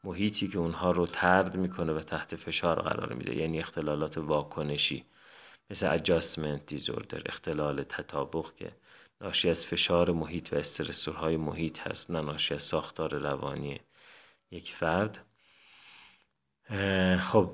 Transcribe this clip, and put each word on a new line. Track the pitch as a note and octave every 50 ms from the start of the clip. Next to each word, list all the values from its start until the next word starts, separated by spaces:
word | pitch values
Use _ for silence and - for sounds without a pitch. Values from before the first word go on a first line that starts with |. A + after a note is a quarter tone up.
| -
محیطی | G2+ F2 F2 G2+ G#2+ G#2 - G2+ F2+
که | F#2+ G2
اونها | E2+ E2+ E2 D2 F2 F2+
رو | F2 E2+ F2
طرد | D#2 - - - F2+ F2+ F#2+ F#2+ F#2 F2+
می‌کنه | F2+ F#2 F2+ F#2 - E2+ D#2+ D#2
و | D#2
تحت | D2+ - - D#2 - - -
فشار | - - - D#2 - - F2 E2 -
قرار | - - - - - - A#1
می‌ده، | B1 - - A#1
یعنی | - D#2+ D#2+ D#2+ D#2
اختلالات | - - - E2 D2+ D2+ D2+ D2 D2+ D2+ - E2
واکنشی | D#2 D2 D#2 D2+ D2 D2 - - D2+ D2 D2 D2 - - C#2 - - _ _ _ - - - - - - - - _ _
مثل | G2+ F#2+ G2+ E2+ D2
ادجاستمنت | E2 D#2 - F2 E2 D#2 - - - D#2 D2+ D2 C#2+ -
دیزوردر، | - D2+ C#2+ - - - - - - - - -
اختلال | - - - - - D#2 D2 D2+ D2 C#2+ C#2 C#2
تطابق | - - D#2 D2+ - - C#2+ C#2 C#2 - D#2+ D#2 - -
که | - - - - _ _ - - - - - _ _
ناشی | - G2+ - - - F2+
از | E2 - -
فشار | - - F2 - - F2+ E2+ F2 F2+
محیط | F2 E2 D#2 D2 E2+ F2 D2+ - -
و |
استرسورهای | D2 D2+ - - - D#2+ D#2 D#2 - - D#2+ D#2 D2+ D#2+ D#2+ E2 D#2+
محیط | D#2+ D2+ - E2 E2 D#2 - - - -
هست، | - - - -
نه | F2 D#2+
ناشی | D2+ D2 D2 D2 - - D2
از | D2 -
ساختار | - - D#2 D2 - - - E2 D#2 D2+
روانی | D2 C#2+ D2 C#2 C#2 C#2+ C#2 C#2+ C#2+ C#2+ C#2+ C#2 - - _ _ - - - - - - - _ _ _ _
یک | - F2 - - -
فرد. | - E2+ D#2+ D#2+ F2+ G#2 A2 G#2+ - - _ _ _ _ _ _ _ - - - - - - - - - - - _ _ _ _ _ _ _ _ _ _ -
اه، | A2+ G2 G2 G2 F#2+ F#2+ F#2 F#2 F#2 F2+
خب | - - - A2 F#2+ -